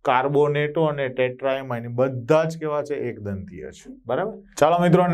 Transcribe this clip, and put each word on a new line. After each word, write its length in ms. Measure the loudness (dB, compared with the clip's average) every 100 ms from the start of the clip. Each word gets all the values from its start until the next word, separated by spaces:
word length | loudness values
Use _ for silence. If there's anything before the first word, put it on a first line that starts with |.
| 2
કાર્બોનેટો 840 | 2 4 2 2 2 -2 0 0
અને 180 | 0 -4
tetraamine, 800 | 0 -2 -2 -4 -4 -4 -8 -4 0
બધા 460 | 0 0 2 2 2
જ 140 | -4
કેવા 240 | -4 -4
છે? 120 | -4 -4 -4
એક 100 | -6
દંતીય 520 | -6 -8 -8 -14 -14
છે. 280 | -16 -20 -14 -4
બરાબર? 340 | -2 -2 -8 -16 0
ચાલો 200 | 2 4 4
મિત્રો, 220 | 4 4